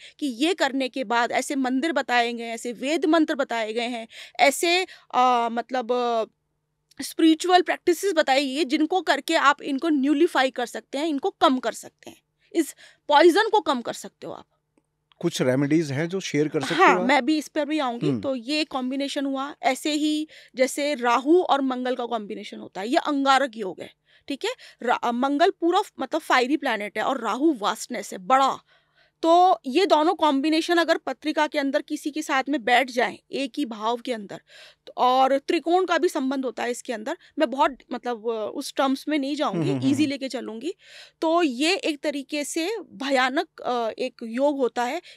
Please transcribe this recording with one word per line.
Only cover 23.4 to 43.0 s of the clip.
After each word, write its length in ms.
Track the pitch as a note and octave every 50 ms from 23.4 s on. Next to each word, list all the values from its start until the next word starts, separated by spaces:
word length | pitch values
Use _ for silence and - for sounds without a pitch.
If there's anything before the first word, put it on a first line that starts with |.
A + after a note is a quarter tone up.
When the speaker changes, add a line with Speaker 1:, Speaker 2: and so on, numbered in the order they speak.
| C#4 B3 G#3+ A3+
Speaker 1:
योग 240 | G#3 F#3 - -
है, 120 | - - - _ _ _ _ _ _ -
ठीक 180 | C#4+ - -
है? 60 | A4 B4+ - - - - _ A3+
रा-, 280 | A#3 A#3+ - - A#3+ A#3+
मंगल 360 | A#3+ C4+ C#4 C#4+ C#4+ E4+ F#4+
पूरा, 320 | - - E4 E4+ F4+ F#4 - - _ -
मतलब, 220 | C4+ - - D#4+
फायरी 360 | - - D#4+ C4 B3 B3+ D4+ C#4+
प्लैनेट 400 | C#4 C4 A3+ G3+ G#3 G3+ - A3
है 60 | -
और 180 | - C4+ C4
राहु 320 | A3+ G#3+ G3+ B3+ C#4+ E4+ D4
वास्टनेस 580 | G#3 G3+ F#3+ G#3+ - - - B3 G3+ - -
है, 80 | - G3+
बड़ा। 400 | F#3 F3 C4 C4+ C4+ C4 - - - _ _ _ _ _ _ _ _ _ _ _
तो 380 | - E4 E4 F4 F4+ F#4 F4+ - -
ये 200 | C4+ A#3+ E4+ G4
दोनों 280 | D4+ F4 D4+ D4+ E4+ F#4+
कॉम्बिनेशन 640 | D#4 D#4+ D4+ C#4 C4+ C4+ D#4+ D4+ D#4+ D#4+ - F4 E4+
अगर 200 | E4 C#4+ E4+ F4
पत्रिका 500 | - C4+ C4 - - D4+ D4+ D#4+ D4+ D4+
के 120 | - D4
अंदर 220 | C#4 C#4 C4 D4+
किसी 300 | - - D4+ C#4+ - D#4
के 100 | C#4 D#4
साथ 220 | D4+ - D4 C4+ C4 C#4
में 140 | C#4+ B3 G#3
बैठ 280 | B3 A#3+ A#3+ C#4 B3
जाएं, 260 | A3 A#3+ A3+ G3+ - - _ _
एक 220 | - B3 C#4 C4 - D4
ही 80 | D4
भाव 320 | A3+ A3+ G#3 G#3+ A3+ A#3+ A#3+
के 160 | A#3 - A#3+
अंदर, 280 | A3 G3+ F3+ - - - _ - - - - _ _ _ -
तो, 60 | - -
और 400 | A#3+ B3+ B3+ C4 C4 C4 C#4 C#4
त्रिकोण 480 | - - F4 E4 C#4 E4+ E4+ F#4 F#4+
का 120 | F4 F4 D#4+
भी 120 | D4 F4+
संबंध 360 | - D#4 C4 C4 C#4 C#4 C4
होता 180 | A#3+ A3 - A3+
है 80 | A#3+
इसके 220 | B3 - - - A#3+
अंदर, 240 | G#3+ G#3+ C4+ E4+ - _ - _ C#4+
मैं 100 | D#4 A#3+
बहुत, 280 | A#3+ C4 D4+ E4 C4 - - _
मतलब, 340 | C4 A#3+ - B3 B3 G#3+ G#3 A#3+
उस 460 | A3+ A3 G#3+ - - - C4+ - -
टर्म्स 340 | - C#4 C4+ C4+ - - C#4+
में 120 | D4+ D4+
नहीं 160 | C4+ C#4 D4
जाऊंगी, 340 | C#4 D4 A#3 F#3+ E3+ D3+ C#3
Speaker 2:
हम्म, 100 | C#3+ -
हम्म, 120 | B3+ C4+
Speaker 1:
ईजी 120 | C#4+ C4 D#4
Speaker 2:
हम्म। 60 | C4+
Speaker 1:
लेके 200 | C#4 C4 C4+ B3+
चलूंगी। 440 | C4+ A#3+ A3 G#3 A3 A3+ B3+ D#4+ G#4+ - _ - - - - - _ _
तो 220 | - D#4+ E4 F4 F4
ये 320 | C#4+ A#3+ A#3 D4+ D#4+ G4
एक 240 | - - D#4+ D4+ C#4
तरीके 440 | - D#4 C#4+ C#4+ C4 - D4 D4 D4
से 320 | - - E4+ D#4+ F#4+ A4+ G#4+ D#4 -
भयानक, 720 | - F#3+